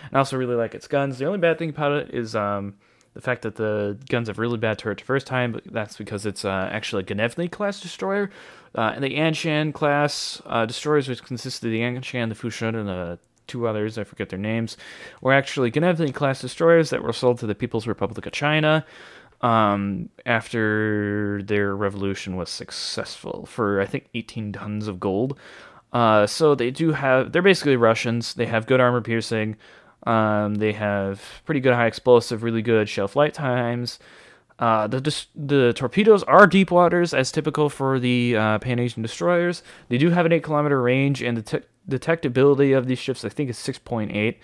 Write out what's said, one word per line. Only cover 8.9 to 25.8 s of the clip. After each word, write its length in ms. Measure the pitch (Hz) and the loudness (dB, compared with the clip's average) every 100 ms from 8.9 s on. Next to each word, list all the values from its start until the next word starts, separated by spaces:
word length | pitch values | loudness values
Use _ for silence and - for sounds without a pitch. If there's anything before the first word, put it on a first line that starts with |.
| - | -2
and 80 | |
the 120 | 135 143 | -4 -2
Anshan 560 | 160 156 170 151 156 | -2 -2 -2 -2 -2
class, 680 | 143 151 143 147 - - - - | -2 0 2 0 -2 -8 -10 -4
uh, 180 | 117 113 | -2 -2
destroyers, 420 | 117 151 151 131 | -4 0 0 0
which 160 | 123 | -6
consist 400 | - 123 131 - | -8 -10 -8 -6
of 60 | 117 | -4
the 120 | 113 | -2
Anshan, 480 | 120 123 127 127 113 | -2 -4 -8 -4 -4
the 40 | |
Fushun, 400 | 107 120 - 113 | -4 -8 -6 -4
and, 160 | 113 104 | -4 -4
uh, 280 | 92 87 85 _ _ - | -6 -6 -10 _ _ -12
two 220 | 120 117 | -6 -4
others, 320 | 107 107 113 | -2 -4 -6
I 40 | |
forget 260 | 101 - 101 | -10 -10 -8
their 100 | 92 | -6
names, 380 | 104 113 113 - - - - - | -4 -2 -4 -8 -18 -20 -20 -6
were 100 | 131 | 2
actually 380 | 135 135 - 123 | 2 2 0 0
Gnevny 420 | 127 170 170 156 | 2 0 0 -2
class 300 | 131 139 135 | -2 -2 -2
destroyers 480 | 123 - 165 170 160 | -6 0 4 6 4
that 140 | 127 | -2
were 100 | 127 | -4
sold 240 | 117 127 123 | 0 0 0
to 80 | 110 | -2
the 80 | |
People's 320 | 101 123 117 113 | -4 -4 -4 -4
Republic 400 | 101 101 110 - | -4 -4 -6 -10
of 60 | |
China, 520 | - 147 156 151 156 151 - - - - - | -4 0 2 4 2 0 -14 -20 -20 -20 -2
um, 680 | 120 113 107 101 101 98 - _ - | 2 4 4 2 -2 -4 -8 _ -2
after 1200 | 117 - 117 110 107 107 107 104 104 104 101 | -2 -2 -2 0 0 0 0 -2 -2 -2 -4
their 320 | 101 104 101 98 | -2 0 0 0
revolution 600 | 101 101 98 95 - 90 | -2 -2 -4 -4 -6 -8
was 140 | 85 | -8
successful 960 | - - - - - - - - - - | -10 -12 -10 -8 -8 -10 -10 -12 -12 -10
for, 340 | - 104 101 | -4 0 0
I 60 | 98 | -2
think, 220 | - - 120 | -4 -8 -12
eighteen 380 | 113 117 107 | -10 -10 -8
tons 340 | 98 104 107 107 | -8 -8 -6 -6
of 120 | 90 | -4
gold. 380 | 98 95 131 139 - - - - | -2 0 -2 -4 -14 -20 -20 -20